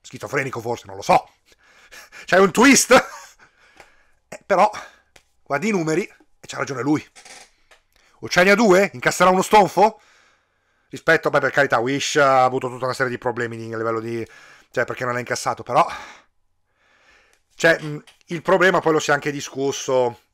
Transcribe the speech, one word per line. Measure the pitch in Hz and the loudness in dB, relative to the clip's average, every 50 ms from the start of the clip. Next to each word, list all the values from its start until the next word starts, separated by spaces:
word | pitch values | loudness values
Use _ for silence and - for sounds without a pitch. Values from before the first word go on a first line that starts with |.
Schizofrenico | _ - - 120 - 107 131 139 135 135 117 120 | _ -20 -16 -14 -12 -6 -6 -6 -6 -6 -10 -10
forse, | 107 120 117 - - | -8 -8 -8 -8 -10
non | 101 98 | -18 -16
lo | 98 | -10
so. | - - 180 160 - _ _ _ _ _ _ _ _ _ _ | 0 0 0 0 0 _ _ _ _ _ _ _ _ _ _
<laughs> | _ _ _ - - - _ - - - | _ _ _ -20 -20 -20 _ -20 -20 -6
C'hai | - 170 185 | 0 4 4
un | 196 190 | 4 4
twist? | - - 233 277 254 - - - 240 | 4 6 6 6 6 6 6 4 4
<laughs> | - - - - - - - _ _ - _ _ _ _ _ _ _ - _ _ _ _ _ _ _ _ _ | 4 4 0 -16 -20 -20 -20 _ _ -20 _ _ _ _ _ _ _ -20 _ _ _ _ _ _ _ _ _
Eh, | - - _ | -20 -20 _
però, | - 202 175 202 - - - - - _ _ _ _ _ - _ _ _ _ | -2 2 2 2 2 0 -6 -18 -18 _ _ _ _ _ -20 _ _ _ _
guardi | _ _ 139 143 170 226 | _ _ -6 -4 -2 -2
i | |
numeri | 208 180 160 156 156 175 | -2 -2 -2 -2 -2 -2
e | 185 - - _ _ _ _ _ - | -4 -6 -14 _ _ _ _ _ -20
c'ha | - - | -14 -8
ragione | 131 135 123 139 127 | -8 -8 -8 -8 -6
lui. | 120 143 151 - - _ _ - _ - - - - _ _ _ _ _ _ _ _ _ _ _ _ _ _ _ | -2 -2 -2 -2 -4 _ _ -20 _ -20 -20 -20 -20 _ _ _ _ _ _ _ _ _ _ _ _ _ _ _
Oceania | - 113 - 175 180 196 202 | -10 -2 2 2 4 4 4
due | 196 - 175 175 185 202 - - | 4 6 6 6 4 4 0 -4
incasserà | 123 - 160 151 - 180 185 | -4 -4 -4 0 2 2 2
uno | 185 185 | 4 2
stonfo? | 180 - 214 214 190 160 - 175 202 220 220 _ _ _ _ _ _ _ _ _ _ _ _ _ _ _ _ _ _ _ | 0 4 4 4 4 4 4 2 2 2 2 _ _ _ _ _ _ _ _ _ _ _ _ _ _ _ _ _ _ _
Rispetto, | - 131 _ - 160 156 - 151 | -20 -6 _ 0 0 2 0 0
beh, | 139 143 | -2 0
per | 135 131 | -2 0
carità, | - 147 139 131 135 117 | 0 0 0 2 0 -2
Wish | 117 127 139 139 - - - | -2 -2 -4 -4 -4 -2 0
ha | 151 143 135 135 131 127 | 2 4 4 4 4 2
avuto | 113 123 131 123 | 2 0 -4 -6
tutta | 127 123 123 123 | -6 -8 -6 -6
una | 127 123 | -6 -4
serie | - 135 123 | -4 -4 -4
di | 120 | -4
problemi | 117 - 127 113 117 120 113 117 | -6 -6 -6 -4 -4 -6 -8 -8
di, | 117 113 113 113 | -12 -12 -10 -8
a | |
livello | 110 113 113 113 113 | -6 -4 -4 -4 -4
di... | 110 117 117 117 110 - - - - - - - _ _ | -6 -6 -8 -8 -10 -12 -16 -20 -20 -20 -20 -20 _ _
cioè, | - 127 120 | -4 -4 -4
perché | - 117 - 131 | -4 -6 -8 -6
non | 123 120 | -6 -6
l'ha | 123 | -6
incassato, | 120 113 123 - - 139 117 - 110 | -6 -6 -8 -4 -4 -6 -6 -6 -8
però... | - 123 143 175 - - - - - - - _ _ _ _ _ _ _ _ _ _ _ _ _ _ _ _ _ _ _ _ _ _ _ _ _ _ _ | -2 0 0 0 0 -4 -14 -16 -20 -20 -20 _ _ _ _ _ _ _ _ _ _ _ _ _ _ _ _ _ _ _ _ _ _ _ _ _ _ _
Cioè, | - - 165 165 160 | 0 2 2 2 0
mh, | 151 151 147 151 _ - _ _ _ | -4 -12 -12 -12 _ -20 _ _ _
il | _ 170 160 | _ -12 -8
problema | - - 185 180 175 190 180 165 | 0 0 2 4 4 2 2 2
poi | - 160 | 0 2
lo | 156 151 | 0 0
si | - - | 0 0
è | 147 | -2
anche | 143 - 147 | -2 -2 -6
discusso. | 143 143 - - - 131 135 139 127 - - - 131 127 123 120 113 - _ _ | -8 -8 -12 -10 -8 -4 -4 -4 -4 -4 -4 0 0 0 0 0 -4 -8 _ _